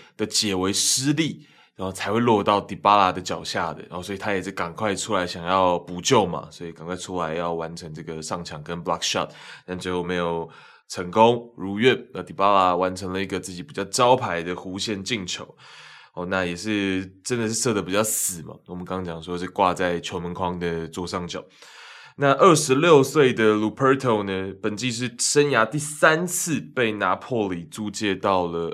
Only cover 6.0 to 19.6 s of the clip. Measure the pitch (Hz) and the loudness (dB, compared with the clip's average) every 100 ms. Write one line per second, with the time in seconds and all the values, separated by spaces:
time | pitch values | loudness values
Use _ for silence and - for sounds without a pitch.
6 | - 123 92 78 - - 85 80 82 90 | 4 4 4 0 -8 -12 -14 -12 -10 -10
7 | - 90 80 82 85 82 82 85 85 78 | -8 -6 -4 -2 -4 -4 -6 -10 -12 -12
8 | 82 80 78 90 85 78 73 85 87 85 | -10 -10 -8 -8 -8 -12 -10 -8 -4 -2
9 | - 98 - - - - - 90 90 90 | -2 -2 -4 -8 -20 -16 -10 -8 -4 -4
10 | 87 90 85 85 82 - - - - - | -2 -2 -2 -2 -6 -12 -20 -20 -14 -10
11 | 90 104 117 120 120 - 95 101 127 107 | -2 6 6 6 -2 -10 -6 2 4 4
12 | - 92 90 82 98 98 92 90 92 92 | 0 -10 -8 0 4 6 4 4 0 -2
13 | 95 92 95 92 98 87 80 - 98 - | -6 -6 -4 -6 -6 -10 -10 -8 -4 2
14 | 123 127 101 87 85 90 92 95 113 98 | 4 4 2 -4 -4 -6 -8 -6 -6 -6
15 | 92 113 87 - - - - - - - | -4 -6 -6 -10 -12 -18 -20 -20 -20 -20
16 | - - 90 95 90 87 107 104 98 95 | -16 -10 -4 -2 -2 -4 -2 -2 0 -2
17 | 95 - - 123 110 110 123 101 87 98 | -4 -10 -6 -4 -2 -2 0 0 0 0
18 | 113 - - 87 78 - - 90 90 92 | 0 -2 -4 -6 -12 -16 -14 -12 -8 -6
19 | 90 82 85 87 90 - | -6 -8 -8 -6 -4 0